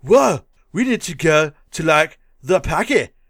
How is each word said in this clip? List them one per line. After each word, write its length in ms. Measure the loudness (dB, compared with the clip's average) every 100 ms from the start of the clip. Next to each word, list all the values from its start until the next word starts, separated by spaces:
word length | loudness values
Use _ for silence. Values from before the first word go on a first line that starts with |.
Whoa, 380 | 4 2 4 -2 -8 _ _
we 100 | -4
need 180 | -2 -2
to 120 | -6
go 380 | -4 0 2 0 -6 _
to, 120 | -8
like, 360 | 0 2 0 -4 _ _
the 180 | -2 -2
packet 540 | -2 -4 -2 -2 -2 _